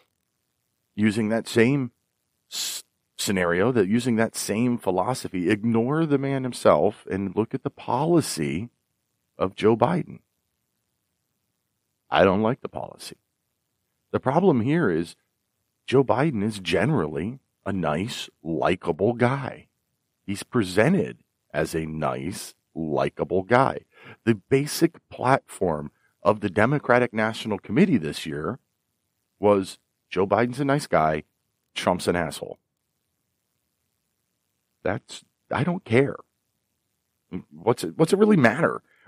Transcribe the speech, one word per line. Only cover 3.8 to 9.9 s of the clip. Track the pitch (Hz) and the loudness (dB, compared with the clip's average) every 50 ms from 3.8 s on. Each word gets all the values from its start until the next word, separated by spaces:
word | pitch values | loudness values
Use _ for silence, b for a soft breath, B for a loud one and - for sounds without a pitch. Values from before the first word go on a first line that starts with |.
| 92 | 2
using | 92 110 120 117 131 113 | 2 0 0 0 0 0
that | 110 113 - - | 0 0 -2 -4
same | - - - 101 110 123 123 120 | -6 -6 -4 -2 -2 0 -2 -2
philosophy, | 110 - 98 92 92 90 117 127 - - 90 - 90 87 87 | -2 -2 -2 -2 0 -2 -2 -4 -6 -8 -8 -6 -2 0 0
ignore | 107 98 104 117 113 113 117 131 147 160 165 | 0 0 0 0 0 0 0 0 0 -2 0
the | 151 143 | 0 0
man | 131 139 139 139 135 127 | 0 0 -2 -4 -4 -6
himself | 123 120 - - 107 87 76 85 104 110 - - - | -8 -4 0 4 4 4 6 4 0 -2 -4 -10 -8
and | 98 95 98 95 87 | -6 -4 -4 -4 -2
look | 101 113 - - | -2 -4 -2 -4
at | - - | -8 -8
the | - | -8
policy | - - - - 113 127 151 165 175 160 - - - - 78 69 69 87 117 120 _ _ _ _ _ _ _ _ _ _ _ _ _ | -10 -10 -8 -4 -4 -2 0 2 2 2 2 0 -2 -4 -4 -4 -4 -4 -6 -8 _ _ _ _ _ _ _ _ _ _ _ _ _
of | - 90 92 - | -6 -6 -6 -2
Joe | - 98 110 117 | 0 2 4 4
Biden. | 117 120 139 | 4 4 2